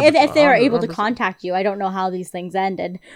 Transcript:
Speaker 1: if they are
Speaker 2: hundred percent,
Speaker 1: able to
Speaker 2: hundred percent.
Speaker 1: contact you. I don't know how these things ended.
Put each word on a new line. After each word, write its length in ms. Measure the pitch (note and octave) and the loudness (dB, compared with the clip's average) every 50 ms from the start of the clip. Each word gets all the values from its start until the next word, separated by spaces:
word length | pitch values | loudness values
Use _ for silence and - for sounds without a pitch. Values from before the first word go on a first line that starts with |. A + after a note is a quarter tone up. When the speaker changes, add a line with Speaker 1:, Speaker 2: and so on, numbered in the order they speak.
| C#4+ D4+ D4+ | 6 6 6
Speaker 1:
if 180 | D4+ D4 D4 - | 4 4 4 4
they 100 | D#4 D4 | 4 4
are 100 | C#4+ B3+ | 6 6
Speaker 2:
hundred 80 | G#3+ | 4
percent, 20 | B3 | 4
Speaker 1:
able 160 | C#4 A#3 - | 2 2 0
to 80 | A#3 | -2
Speaker 2:
hundred 0 | |
percent. 80 | - E3 | -4 -4
Speaker 1:
contact 480 | - G#3 A3+ B3 A#3+ A3+ F#3+ F#3+ - - | -4 -4 -4 -2 -2 -4 -4 -6 -6 -6
you. 100 | F3+ F3+ | -4 -2
I 80 | F#3+ | -2
don't 160 | G3 G#3 G3 | -2 -2 -2
know 140 | G3+ G3 F#3 | -4 -4 -4
how 180 | F#3+ F#3+ F#3 F#3 | -4 -4 -4 -4
these 220 | F3+ F3+ F3+ - | -4 -6 -8 -10
things 240 | - F3+ F3+ F3+ E3+ | -10 -10 -10 -6 -4
ended. 420 | F#3+ F#3+ G3 F#3 F3 F3+ F3 F3+ - _ - - | -4 -2 -2 -4 -6 -8 -10 -10 -14 _ -20 -20